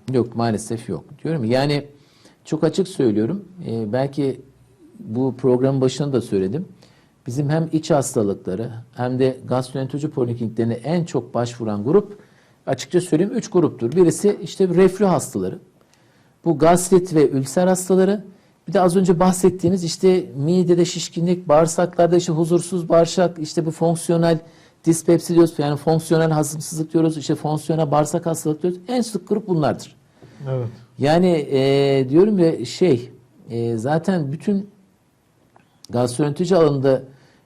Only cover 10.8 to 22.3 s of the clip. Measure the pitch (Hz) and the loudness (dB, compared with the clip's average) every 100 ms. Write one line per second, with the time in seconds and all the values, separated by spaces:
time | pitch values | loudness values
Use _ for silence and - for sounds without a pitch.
10.8 | 143 175 165 139 120 120 120 - 110 104 | -4 -4 -2 -6 -4 -4 -4 -6 -6 -4
11.8 | 110 190 202 - - _ _ _ - 135 | 0 0 0 -8 -20 _ _ _ -8 -8
12.8 | - 175 180 156 202 254 - 185 143 - | -2 -2 0 0 0 -4 -2 0 0 0
13.8 | 117 165 170 165 202 - 165 - 190 180 | -2 2 2 2 0 0 -4 -2 0 4
14.8 | 190 190 202 151 - 104 92 - - _ | 2 4 0 0 -2 -6 -6 -8 -16 _
15.8 | _ _ _ _ _ _ 165 143 160 180 | _ _ _ _ _ _ -2 4 4 4
16.8 | - 185 180 156 135 135 135 185 180 180 | 4 2 4 2 2 2 -4 0 0 0
17.8 | 185 185 190 202 - - _ _ - 185 | 0 2 2 0 -6 -20 _ _ -4 0
18.8 | 180 185 190 170 185 180 185 180 170 190 | 2 2 2 4 2 4 2 2 0 -2
19.8 | 165 - 185 185 180 131 147 185 170 175 | -4 0 2 2 0 -4 0 2 4 2
20.8 | 165 175 - 170 175 180 165 147 165 - | 2 -2 -8 -2 0 0 2 4 4 2
21.8 | 175 - 170 175 175 | -2 2 2 2 0